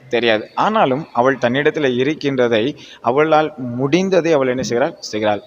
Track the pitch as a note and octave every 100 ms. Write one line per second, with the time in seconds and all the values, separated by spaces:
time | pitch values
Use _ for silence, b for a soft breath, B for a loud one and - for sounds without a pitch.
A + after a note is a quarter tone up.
0 | - A#2+ A#2 G#2+ - - F3 A3 D#3 C3
1 | - A#2+ B2+ B2+ A#2+ C3 D3+ D#3 C3+ B2
2 | C3+ D3+ C#3+ C3 A#2+ A2+ B2+ D3 B B
3 | A#2 C3+ D#3+ D#3 D#3 B2+ B2 A#2+ C#3 E3+
4 | F#3+ F#3 D#3+ D3 B2+ B2+ A2 A#2+ D#3 -
5 | - G#2+ G#2+ G#2